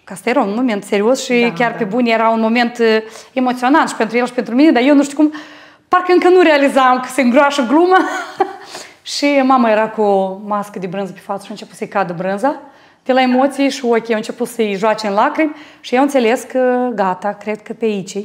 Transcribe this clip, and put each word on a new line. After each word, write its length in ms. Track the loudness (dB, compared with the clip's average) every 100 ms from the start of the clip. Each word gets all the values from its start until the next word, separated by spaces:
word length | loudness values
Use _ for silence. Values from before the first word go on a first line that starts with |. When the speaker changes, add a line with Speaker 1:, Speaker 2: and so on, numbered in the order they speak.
Speaker 1:
că 100 | -18
asta 160 | -8 -2
era 120 | 0
un 120 | 0 -2
moment 280 | -2 -4
serios 400 | -2 0 0 0
și 160 | 0 0
Speaker 2:
Da, 120 | 0
Speaker 1:
chiar 180 | 0 -2
Speaker 2:
da. 60 | -2
Speaker 1:
pe 60 |
bune 260 | -4 0 0
era 200 | 2 2
un 100 | 2
moment, 380 | 0 0 0 0
uh, 60 | 2 2 -2 -14 -10
emoționant 560 | -4 -2 -2 2 2 2
și 60 | -2
pentru 220 | -2 0
el 80 | -2
și 80 |
pentru 220 | -4 -2 4
mine, 160 | 4
dar 100 | 4
eu 120 | 4 4
nu 80 |
știu 140 | 2 0
cum, 160 | 0 -2 -16 -20 -20 _ _
parcă 240 | 0 2
încă 180 | 4 6
nu 120 | 6
realizam 580 | 6 4 4 4 2 2
că 80 | -2
se 80 | 0
îngroașă 440 | 2 4 2 2 0
gluma. 280 | 2 4 4 2 -6 -8 -6
<laughs> 100 | -6 -6 -18 -18 -20 -20
Și 240 | -12 -4 0 2
mama 260 | 2 2 4
era 200 | 2 0
cu 120 | -2
o 360 | 0 0 -2 -6 -8
mască 340 | -6 -8 -10
de 80 | -8
brânză 240 | -8 -8
pe 80 | -12
față 160 | -12 -12
și 60 | -12
a 40 |
început 240 | -16 -18 -14
să-i 120 | -6
cadă 260 | -4 -4 -4
brânza 380 | -6 -2 -2 -4 -12 -20 _ _
de 100 | -2
la 80 | 2
emoții 480 | 2 2 0 0 -2
și 160 | -2 -2
ochii 280 | -2 0
au 20 | -4
început 280 | -4 -8 -8
să-i 280 | -4 -4 0
joace 300 | -2 -2 -2
în 60 |
lacrimi 420 | 0 0 0 -2 -4 -18 -20
și 160 | -4 0
eu 60 |
înțeles 400 | 2 2 0 -2
că 460 | -4 -2 0 0 -2 -2
gata, 420 | -4 -2 -6 -8
cred 220 | -8 -10
că 120 | -12
pe 120 | -6 -4
aici. 320 | -4 -6 -10